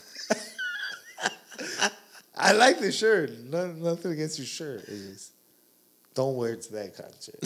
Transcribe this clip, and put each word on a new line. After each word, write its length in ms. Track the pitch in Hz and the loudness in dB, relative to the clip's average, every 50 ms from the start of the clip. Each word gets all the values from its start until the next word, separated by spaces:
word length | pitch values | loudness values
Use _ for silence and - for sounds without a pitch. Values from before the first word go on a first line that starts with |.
| - - - - - - 214 - | -18 -16 -14 -6 -2 -2 -2 -2
<laughs> 100 | - - - - 1077 - - - 1077 - - - - - - - - - - - - - - - - - - - 110 123 - - - - - - - _ - | -4 -12 -10 -8 -8 -8 -6 -6 -8 -8 -10 -10 -14 -16 -8 -4 -4 -4 -4 -6 -18 -16 -12 -10 -8 -6 -2 0 0 0 -2 -4 -20 -20 -20 -20 -20 _ -2
I 160 | - 165 202 | 4 6 6
like 280 | 208 214 247 262 349 311 | 8 10 10 8 8 6
the 100 | 190 - | 2 0
shirt. 400 | - - 214 220 214 180 147 120 113 117 120 | 0 4 4 6 6 6 4 0 -4 -8 -8
No, 260 | 131 160 175 180 180 | -4 -2 -2 -2 -2
nothing 400 | 165 160 170 170 170 170 - 180 | -4 -2 -2 -2 -2 0 -2 -2
against 260 | 160 151 156 156 - 143 | -2 -2 -2 -4 -4 -6
your 80 | 127 | -8
shirt. 340 | 117 - - 160 147 127 98 - - | -8 -8 -8 -8 -8 -8 -10 -10 -10
It's 180 | 104 101 98 | -12 -10 -10
just, 260 | 98 98 - - - _ _ _ _ _ _ _ _ _ _ _ _ _ _ _ _ - | -12 -14 -16 -18 -20 _ _ _ _ _ _ _ _ _ _ _ _ _ _ _ _ -2
don't 220 | 131 131 135 131 | 0 0 2 0
wear 180 | 123 120 113 113 | 0 -2 -2 -4
it 80 | - | -6
to 100 | - - | -8 -8
that 240 | 104 107 101 92 - | -8 -8 -8 -8 -10
concert. 400 | - - - - - - - - - - | -14 -16 -16 -16 -18 -18 -18 -12 -10 -10